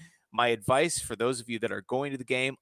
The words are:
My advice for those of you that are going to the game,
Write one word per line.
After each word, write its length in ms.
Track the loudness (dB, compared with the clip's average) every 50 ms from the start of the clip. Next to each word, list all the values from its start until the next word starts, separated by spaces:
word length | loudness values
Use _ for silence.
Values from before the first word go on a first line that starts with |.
| -20 -20 _ _ _ _
My 160 | 0 2 4 4
advice 520 | 2 2 2 2 4 4 4 2 0 -4
for 160 | -4 -6 -4
those 240 | 0 0 0 0 -2
of 80 | -4 -6
you 100 | -4 -4
that 120 | -4 -4
are 80 | -4 -6
going 300 | -4 -2 -2 -2 -2 -4
to 60 | -6 -8
the 60 | -2
game, 320 | -2 0 0 0 -2 -2 -4